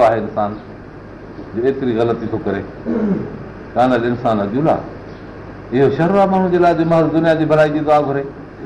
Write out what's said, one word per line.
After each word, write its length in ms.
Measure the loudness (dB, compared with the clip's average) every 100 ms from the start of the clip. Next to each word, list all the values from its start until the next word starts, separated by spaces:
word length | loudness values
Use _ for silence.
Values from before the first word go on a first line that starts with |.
| 4
آهي 100 | 4
انسان، 320 | -2 -2 -4 -4 -14 -18 -16 -18 -18 -18 -16 -16 -10 -2
جو 40 | 0
ايتري 260 | 0 0 0
غلطي 260 | 0 0 -4
ٿو 60 | -4 -4
ڪري. 180 | -4 -6 -10 -4 -2 0 -2 -4 -10 -14 -14 -6 0
ڪان 140 | 2
الانسان 440 | 2 0 -2 0 0
عجولا، 380 | 0 0 2 0 -2 -12 -16 -16 -16 -16 -16 -16 -4
اهو 140 | 2 2 4
شر 160 | 2 4
آهي 100 | 4
ماڻهو 140 | 2 2
جي 60 | 4
لاءِ، 160 | 4 4
جو 80 | 4
محض 140 | 4 4 2
دنيا 180 | 2
جي 120 | 2 4
ڀلائي 240 | 4 4
جي 100 | 2
دعا 200 | 4 4 4
گهري. 160 | -2 -4 -10 -16 -12